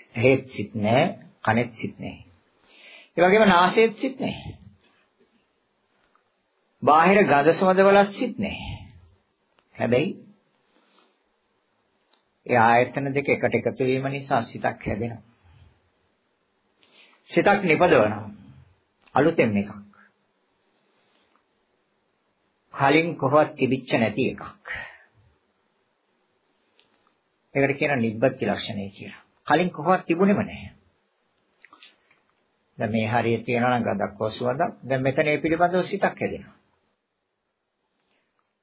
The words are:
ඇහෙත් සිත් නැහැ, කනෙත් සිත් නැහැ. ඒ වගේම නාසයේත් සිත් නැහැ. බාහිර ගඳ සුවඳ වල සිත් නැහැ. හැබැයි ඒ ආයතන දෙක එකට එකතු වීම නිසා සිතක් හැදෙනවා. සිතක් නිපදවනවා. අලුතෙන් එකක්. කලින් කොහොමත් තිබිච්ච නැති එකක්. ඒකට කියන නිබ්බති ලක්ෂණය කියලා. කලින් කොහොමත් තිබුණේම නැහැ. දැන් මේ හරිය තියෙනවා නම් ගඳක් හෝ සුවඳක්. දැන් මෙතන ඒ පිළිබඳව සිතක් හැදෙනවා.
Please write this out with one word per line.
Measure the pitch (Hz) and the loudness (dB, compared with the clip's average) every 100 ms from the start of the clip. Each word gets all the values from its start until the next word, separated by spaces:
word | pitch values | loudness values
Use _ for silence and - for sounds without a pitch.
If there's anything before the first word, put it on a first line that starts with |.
| - | -12
ඇහෙත් | 117 127 131 - | 0 2 2 -2
සිත් | - - | -10 -10
නැහැ, | 113 104 123 180 - - _ | -4 0 0 0 -4 -18 _
කනෙත් | - 110 120 | -2 -2 -4
සිත් | - - - | -8 -12 -12
නැහැ. | 95 - - _ _ _ _ - - - - | -14 -16 -20 _ _ _ _ -20 -20 -20 -10
ඒ | - | 0
වගේම | 180 214 208 | 2 4 6
නාසයේත් | 175 180 226 226 - | 6 4 4 2 0
සිත් | 269 - | -8 -6
නැහැ. | - - - - - _ _ _ _ _ _ _ _ _ _ _ _ _ _ _ _ _ _ _ _ _ | -8 -8 -14 -16 -20 _ _ _ _ _ _ _ _ _ _ _ _ _ _ _ _ _ _ _ _ _
බාහිර | 127 151 175 202 | 4 6 6 6
ගඳ | 160 143 147 | 4 4 4
සුවඳ | 165 185 190 | 4 2 4
වල | 196 202 202 | 6 6 4
සිත් | - 247 - | -2 -6 -6
නැහැ. | - - - - - - _ _ _ _ _ _ _ - | -8 -8 -12 -14 -18 -20 _ _ _ _ _ _ _ -8
හැබැයි | 117 123 180 - - _ _ _ _ _ _ _ _ _ _ _ _ _ _ _ _ _ _ _ _ _ - | -2 0 -2 -6 -18 _ _ _ _ _ _ _ _ _ _ _ _ _ _ _ _ _ _ _ _ _ -2
ඒ | 120 | 2
ආයතන | 113 120 123 147 139 | 4 4 2 -2 -6
දෙක | 139 143 | -4 -2
එකට | 113 123 117 | 0 0 -2
එකතු | 123 104 | -2 -2
වීම | 131 131 135 | -2 -2 -4
නිසා | 139 139 131 | -8 -4 -2
සිතක් | 117 117 120 120 | -2 -6 -6 -6
හැදෙනවා. | - 104 117 117 - _ _ _ _ _ _ _ _ _ _ _ _ _ _ _ _ _ - _ - | -8 -6 -8 -10 -18 _ _ _ _ _ _ _ _ _ _ _ _ _ _ _ _ _ -20 _ -4
සිතක් | 175 185 202 | 2 4 2
නිපදවනවා. | 185 151 180 143 107 104 - - - - _ _ _ _ _ | 2 4 4 4 4 -2 -12 -18 -20 -20 _ _ _ _ _
අලුතෙන් | 131 156 165 120 101 | 0 2 2 0 0
එකක්. | 98 - - _ _ _ _ _ _ _ _ _ _ _ _ _ _ _ _ _ _ _ _ _ _ _ _ _ _ _ _ | -4 -10 -20 _ _ _ _ _ _ _ _ _ _ _ _ _ _ _ _ _ _ _ _ _ _ _ _ _ _ _ _
කලින් | - 139 151 170 | -2 2 2 0
කොහොමත් | - 131 151 143 | -2 2 2 2
තිබිච්ච | - 127 131 - | 0 -2 -2 -2
නැති | 139 110 - - | -2 0 0 -4
එකක්. | - - - - - - - _ _ _ _ _ _ _ _ _ _ _ _ _ _ _ _ _ _ _ _ _ _ _ _ _ | -6 -14 -18 -14 -14 -14 -20 _ _ _ _ _ _ _ _ _ _ _ _ _ _ _ _ _ _ _ _ _ _ _ _ _
ඒකට | 139 139 139 | -2 -2 0
කියන | 147 135 | -4 -2
නිබ්බති | 113 110 131 - | -4 -2 -2 -2
ලක්ෂණය | 104 101 - 101 98 | -4 -4 -6 -10 -12
කියලා. | - - - _ _ | -14 -20 -20 _ _
කලින් | - 151 180 | -2 0 0
කොහොමත් | - 151 180 | -4 -2 -2
තිබුණේම | - 170 196 214 | -2 0 2 0
නැහැ. | 202 - - - _ _ _ _ _ _ _ _ _ _ - _ _ _ _ _ _ _ _ - | -2 -10 -18 -20 _ _ _ _ _ _ _ _ _ _ -20 _ _ _ _ _ _ _ _ -8
දැන් | 113 | -4
මේ | 110 107 | -2 -2
හරිය | 120 113 113 | -2 0 -2
තියෙනවා | - 120 123 | -2 -2 0
නම් | 123 | 0
ගඳක් | 107 101 101 - | -2 -4 -6 -6
හෝ | 110 | -8
සුවඳක්. | - 123 131 180 - | -4 -4 -2 -4 -6
දැන් | 123 131 | -6 -4
මෙතන | 131 143 151 | -2 0 0
ඒ | 147 | -2
පිළිබඳව | 160 160 175 180 | -2 0 0 0
සිතක් | 165 - 185 - | -4 -4 -4 -4
හැදෙනවා. | 107 - - _ _ _ _ _ _ _ _ _ _ _ _ _ _ _ _ _ _ _ _ _ | -8 -8 -16 _ _ _ _ _ _ _ _ _ _ _ _ _ _ _ _ _ _ _ _ _